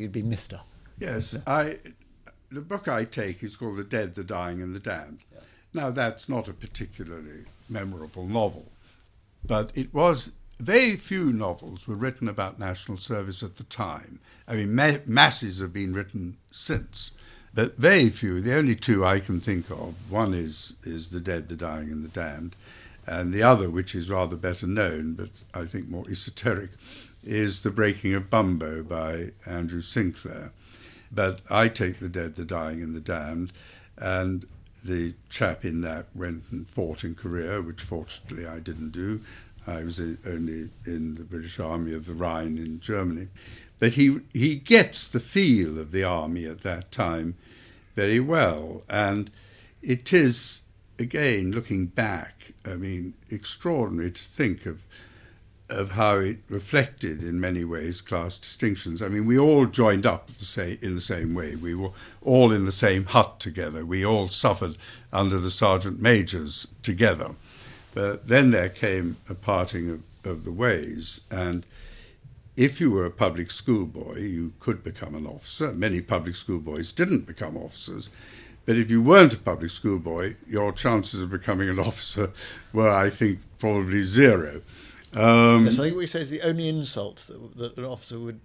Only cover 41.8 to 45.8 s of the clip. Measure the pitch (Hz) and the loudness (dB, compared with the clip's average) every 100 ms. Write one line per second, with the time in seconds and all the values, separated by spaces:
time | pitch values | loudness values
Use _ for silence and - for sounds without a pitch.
41.8 | 82 80 80 82 87 82 80 80 82 82 | -4 -6 -8 -4 -4 -2 -4 -6 -8 -10
42.8 | 95 104 92 82 95 - - - - _ | -6 -2 -2 -4 -8 -16 -20 -20 -20 _
43.8 | 120 120 139 143 - 123 143 143 - 226 | 2 6 4 4 -2 0 2 0 8 8
44.8 | - - - 120 - 196 185 113 82 78 | 8 2 -4 -4 0 2 6 6 4 -2